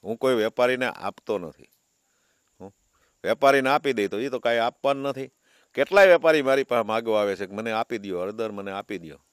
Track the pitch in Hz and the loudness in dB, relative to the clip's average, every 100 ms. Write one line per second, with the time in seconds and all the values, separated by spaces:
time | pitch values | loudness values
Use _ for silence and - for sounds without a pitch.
0 | 95 117 131 123 110 - 123 127 123 - | -10 -2 0 2 0 0 0 0 -4 -6
1 | 98 - - 104 82 - - _ _ _ | -10 -10 -6 -6 -6 -16 -20 _ _ _
2 | _ _ _ _ _ _ 98 _ _ _ | _ _ _ _ _ _ -20 _ _ _
3 | _ _ 90 117 139 139 131 147 143 120 | _ _ -4 2 4 4 2 0 0 -2
4 | 101 98 135 123 117 117 113 _ 139 139 | -2 -4 -6 -4 -2 0 -2 _ -4 -2
5 | 139 131 131 _ _ _ _ - 139 196 | -6 -8 -14 _ _ _ _ -4 0 6
6 | 190 170 156 156 131 135 135 120 107 110 | 8 8 6 4 4 0 2 -2 0 -2
7 | 113 107 104 92 95 101 113 110 117 117 | 0 0 0 -2 -6 -8 -6 -4 -4 -8
8 | 101 90 92 110 110 101 98 98 101 101 | -6 -6 -6 -6 -8 -8 -10 -12 -10 -12
9 | 80 71 _ | -12 -20 _